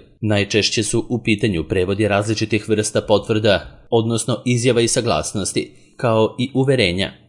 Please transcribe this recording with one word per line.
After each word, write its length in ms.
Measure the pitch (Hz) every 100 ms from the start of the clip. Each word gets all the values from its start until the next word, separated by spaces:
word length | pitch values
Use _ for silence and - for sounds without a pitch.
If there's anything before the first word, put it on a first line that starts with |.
| - -
Najčešće 640 | 104 104 98 107 - -
su 240 | 104 117 -
u 140 | 120
pitanju 420 | - 101 117 85 76
prevodi 400 | 95 90 98 104
različitih 600 | 98 107 107 107 107 -
vrsta 320 | 107 107 -
potvrda, 880 | - 101 98 110 107 92 - - -
odnosno 520 | 117 113 117 - 120
izjava 360 | 127 120 123 117
i 80 | 117
saglasnosti, 840 | 131 113 78 - 104 90 - - - _ -
kao 400 | 120 110 110 -
i 120 | 123
uverenja, 580 | 127 135 127 92 90 95 -